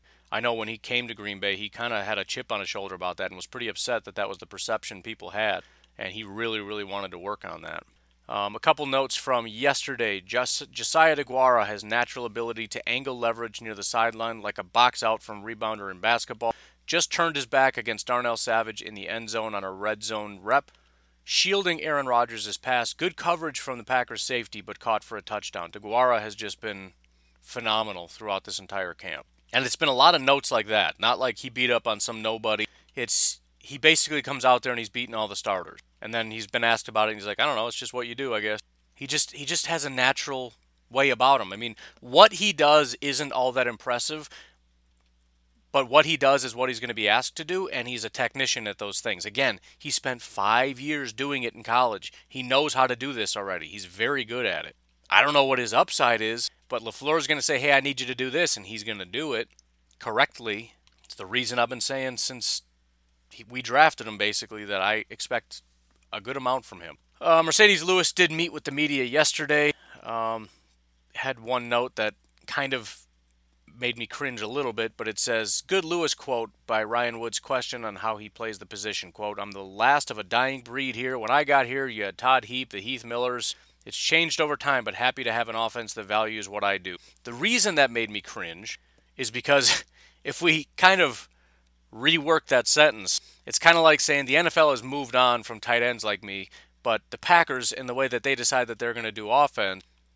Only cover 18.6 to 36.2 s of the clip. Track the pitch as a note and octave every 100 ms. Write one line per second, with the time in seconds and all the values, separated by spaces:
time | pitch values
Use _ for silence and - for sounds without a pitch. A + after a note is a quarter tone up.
18.6 | A2 G#2+ - G#2 F2+ A2+ A2+ A2+ A2 G2+
19.6 | F#2+ F#2+ G#2+ A2 G#2+ A2 G#2 G2 G2+ C3+
20.6 | - _ _ _ _ _ - - F3+ G3
21.6 | F3+ E3 D#3 C#3+ C3 A#2+ A#2+ A2+ G#2 G2
22.6 | C3 B2 A#2 - F3 - E3+ E3+ D#3+ B2+
23.6 | - A#2+ A2+ B2+ B2 A2 - B2 G#2+ G#2+
24.6 | G2 G#2 A#2 G#2+ - G#2+ - G#2 - G2
25.6 | E2+ G#2 G#2 A#2 B2+ A2+ G#2+ G#2 G#2 -
26.6 | A2 G2 F#2+ _ _ _ _ _ - B2+
27.6 | A#2 G#2+ G#2+ F#2 E2+ - A2 F#2+ - G2
28.6 | F#2+ G2 F2+ E2 F#2+ C#2+ - _ - A#2+
29.6 | B2 - D3+ B2+ D3+ E3 C3+ C#3 - A#2+
30.6 | G#2 G#2+ E2 - A2 A2 B2+ A2+ C3 B2
31.6 | B2 A#2 A#2 G#2 - A2+ A2 A2 G#2+ G#2+
32.6 | G#2+ _ _ - A#2 - - - _ _
33.6 | - C#3 D#3 D#3+ - D3+ C3+ C3+ B2+ B2
34.6 | B2+ A#2+ G#2+ B2 A#2+ A2+ G#2+ G2+ A2 F#2+
35.6 | - - _ - A2 A2+